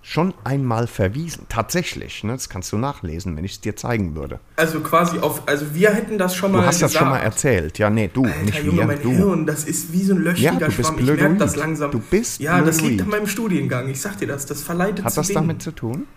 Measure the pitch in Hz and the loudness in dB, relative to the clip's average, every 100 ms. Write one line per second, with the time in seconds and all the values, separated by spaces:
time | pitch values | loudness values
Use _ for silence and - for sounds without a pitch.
0 | - - 185 - - 139 131 113 117 - | -4 -2 -2 -2 -4 -2 0 -2 -2 0
1 | 95 120 170 - - 117 110 175 - - | -2 -2 -8 -10 -8 -4 -2 -2 -4 -8
2 | - - 107 131 - 95 90 107 135 143 | -12 -8 -6 -6 -8 -10 -6 -2 -2 -4
3 | 87 82 95 78 92 - 104 104 - 117 | -8 -8 -6 -6 -8 -8 -8 -6 -4 -2
4 | 92 78 69 62 - - 160 156 - 165 | -2 -4 -8 -10 -10 -2 0 0 0 2
5 | 175 156 143 - - 143 147 151 208 208 | 2 0 -2 -4 -4 -2 -2 4 4 4
6 | 214 214 180 180 196 190 175 170 156 - | 0 -2 0 0 2 4 4 4 4 4
7 | 139 131 - - 151 107 78 - 104 110 | 4 4 0 0 2 2 0 0 2 4
8 | 104 127 127 78 101 - 95 90 110 143 | 0 2 0 2 -2 0 2 2 2 0
9 | 135 127 196 170 156 151 - 160 170 175 | 2 4 4 4 0 -2 -4 -4 -2 0
10 | 196 185 160 175 135 175 160 - 120 - | 2 2 2 2 2 2 0 0 0 2
11 | 127 147 147 185 143 143 156 156 147 127 | 2 4 4 4 2 0 -2 -2 -2 -4
12 | 110 185 240 - 147 175 156 160 156 110 | 0 0 0 -4 0 2 4 4 2 2
13 | 92 208 208 - 226 170 131 127 131 135 | 2 0 -2 -2 0 0 0 -2 -4 -6
14 | 208 196 127 135 - 143 - 170 190 185 | -8 -6 -6 -6 -6 -8 -6 -2 0 0
15 | - - 147 196 160 156 - 156 113 135 | -2 -2 0 0 0 -2 -6 -6 -6 -6
16 | 285 | -8